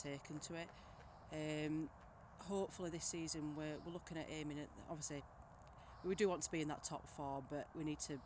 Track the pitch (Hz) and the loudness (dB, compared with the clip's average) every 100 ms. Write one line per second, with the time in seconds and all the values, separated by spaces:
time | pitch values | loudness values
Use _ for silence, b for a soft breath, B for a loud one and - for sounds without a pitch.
0 | 147 139 - 151 - 165 170 B B B | -2 -4 -4 -4 -2 -4 -4 B B B
1 | B - - 156 156 151 151 156 208 - | B -14 -4 0 2 4 4 4 2 -4
2 | - - - - 175 196 196 - 180 165 | -14 -16 -14 -10 0 2 2 0 0 0
3 | - 170 160 160 151 147 151 147 170 170 | 0 2 0 2 0 0 0 -2 -4 -6
4 | - 160 - 156 151 147 147 - - 156 | -4 -2 -2 0 0 -2 -4 -8 -6 -2
5 | 147 143 - - - - - B B - | -2 -2 -4 -12 -14 -14 -14 B B -2
6 | 180 190 202 175 - 165 151 147 - 151 | 2 8 8 8 4 4 4 2 0 0
7 | - - 143 139 131 147 - 160 156 151 | -2 -4 0 0 0 -2 -2 0 0 2
8 | - 139 | 0 -2